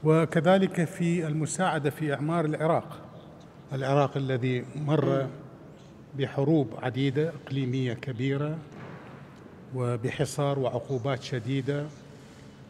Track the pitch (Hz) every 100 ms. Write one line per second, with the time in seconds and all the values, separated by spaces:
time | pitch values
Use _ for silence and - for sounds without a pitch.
0 | 151 160 165 170 156 190 190 185 165 -
1 | 170 170 160 151 151 - 185 156 143 -
2 | 156 139 147 170 156 151 156 151 - -
3 | - - - - - - - 135 135 143
4 | 135 143 135 131 127 127 120 147 147 151
5 | 135 135 139 - - - - - - -
6 | - 135 131 - 139 160 123 - 127 120
7 | 139 131 160 151 - 135 131 131 127 113
8 | - 113 131 139 147 160 151 - - -
9 | - - - - - - - 127 123 120
10 | 117 - 139 - 143 139 127 120 - 135
11 | 123 127 - 127 113 135 135 143 151 -
12 | - - - - - - -